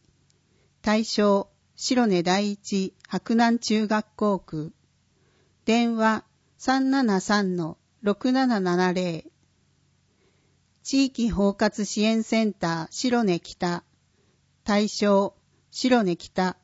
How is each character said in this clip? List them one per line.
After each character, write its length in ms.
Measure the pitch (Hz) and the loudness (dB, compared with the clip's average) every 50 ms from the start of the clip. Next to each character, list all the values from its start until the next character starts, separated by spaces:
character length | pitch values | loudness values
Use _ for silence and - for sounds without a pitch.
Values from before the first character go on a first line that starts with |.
| _ _ _ _ _ _ _ _ _ _ _ _ _ _ _ _ | _ _ _ _ _ _ _ _ _ _ _ _ _ _ _ _
対 240 | - 214 214 220 220 | -2 0 0 0 0
象、 440 | - - 208 208 202 196 196 - _ _ _ _ _ _ | -2 0 2 2 4 4 2 0 _ _ _ _ _ _
白 300 | - - - 262 247 240 | -10 -4 0 2 2 4
根 140 | 214 185 175 | 4 2 2
第 300 | 165 180 185 202 208 208 | 2 2 0 0 0 -2
一 420 | 202 - - - 202 196 190 - _ _ _ | -6 -8 -8 -4 -4 -2 -2 -4 _ _ _
白 280 | - 208 185 - - 226 | -8 -8 -8 -4 0 2
南 240 | 226 240 233 233 233 | 2 4 2 2 0
中 280 | - - 214 220 214 | -2 0 0 0 0
学 280 | 196 214 214 - _ _ | 0 -2 -2 -2 _ _
校 240 | - 214 208 196 180 | -2 0 0 0 -2
区。 340 | - - 165 156 151 165 - _ _ _ _ _ _ _ _ _ _ _ _ _ _ _ _ _ - | -6 -10 -10 -10 -10 -10 -14 _ _ _ _ _ _ _ _ _ _ _ _ _ _ _ _ _ -2
電 320 | 220 226 240 233 233 226 | 0 2 2 2 0 0
話、 300 | 220 220 220 220 - - _ _ _ _ _ _ | 0 0 0 0 -2 -6 _ _ _ _ _ _
三 340 | - - 254 262 269 262 262 | -6 -2 0 0 2 2 2
七 300 | 269 277 254 214 196 185 | 2 2 2 2 2 0
三 340 | - - 208 208 202 185 180 | 0 0 0 0 2 0 -2
の 220 | 175 165 156 - _ _ _ _ - | -4 -4 -6 -8 _ _ _ _ -4
六 320 | - 202 202 - - 254 254 | -2 -2 -2 0 0 0 0
七 260 | 262 262 247 233 196 | 2 2 2 0 0
七 320 | 185 180 175 180 185 180 | 0 0 2 2 2 2
零。 400 | 175 185 180 175 165 156 - - _ _ _ _ _ _ _ _ _ _ _ _ _ _ _ _ _ _ _ _ _ _ _ _ _ _ _ _ _ _ - | 0 0 -2 -4 -4 -8 -10 -16 _ _ _ _ _ _ _ _ _ _ _ _ _ _ _ _ _ _ _ _ _ _ _ _ _ _ _ _ _ _ -10
地 220 | - 269 269 277 | -2 0 0 0
域 260 | 262 - - 233 220 | 0 0 -2 -2 -2
包 200 | 170 190 202 196 | 0 2 0 0
括 340 | 196 - 220 208 - - 202 | 0 0 -2 -2 -2 -4 -8
支 160 | - - 214 | -6 -2 0
援 220 | 208 220 226 226 220 | 0 0 0 0 -2
セ 200 | - 226 226 220 | 0 0 0 0
ン 80 | 208 | -2
タ 380 | - - 180 165 165 165 165 - | -2 -4 -4 -4 -4 -6 -8 -10
ー 0 | |
白 320 | - - - 247 240 240 226 | -10 -6 -2 0 0 2 2
根 160 | 190 170 165 | 0 0 -2
北。 460 | - - - - 180 175 175 - _ _ _ _ _ _ _ _ _ _ _ _ _ _ _ _ - | -4 -12 -10 -6 -4 -4 -4 -6 _ _ _ _ _ _ _ _ _ _ _ _ _ _ _ _ -4
対 240 | 226 202 208 214 208 | -2 0 0 0 -2
象、 440 | - - 214 208 202 196 202 190 _ _ _ _ _ _ _ _ | -2 -2 2 2 4 2 2 0 _ _ _ _ _ _ _ _
白 320 | - - - 254 247 240 208 | -10 -4 0 2 2 4 2
根 140 | 180 170 | 0 -2
北 400 | - - - - 190 185 185 - _ | -4 -8 -8 -4 -2 -2 -2 -4 _